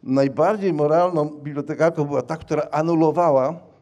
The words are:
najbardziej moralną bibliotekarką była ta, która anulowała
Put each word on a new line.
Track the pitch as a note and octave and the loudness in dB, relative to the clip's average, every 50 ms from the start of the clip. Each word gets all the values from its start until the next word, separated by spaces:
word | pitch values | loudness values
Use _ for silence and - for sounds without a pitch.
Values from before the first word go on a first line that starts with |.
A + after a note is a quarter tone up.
najbardziej | - - C3 C3+ C#3 C#3 B2+ A#2 D#3 F#3 G#3+ G#3+ G3 F#3+ | -4 0 0 2 2 0 2 2 2 2 2 0 -2 -2
moralną | E3 D3+ D3 D3 D#3 E3+ F3 F3+ F3 D#3 D3+ | 0 0 0 2 2 2 2 2 0 -2 -2
bibliotekarką | D3+ D3 - C#3 D3 D3 C#3+ C#3+ C#3+ E3 D3 D#3 E3 E3 D#3+ D3 | -2 -6 -10 -12 -8 -8 -8 -6 -6 -2 0 0 0 2 0 -4
była | C#3+ C#3+ C3+ | -2 -2 -4
ta, | B2 - D#3+ | -4 -4 -8
która | D#3+ - - D#3+ D3 | -10 -6 -4 -4 -4
anulowała | - - - D3 D#3+ E3 E3+ D#3+ D#3+ D#3 D3 F3 F3 E3 C#3+ C3+ B2+ C#3 E3+ E3+ - - _ _ | -2 -2 -2 -2 0 0 2 2 2 2 2 2 2 4 4 4 2 0 -4 -6 -16 -20 _ _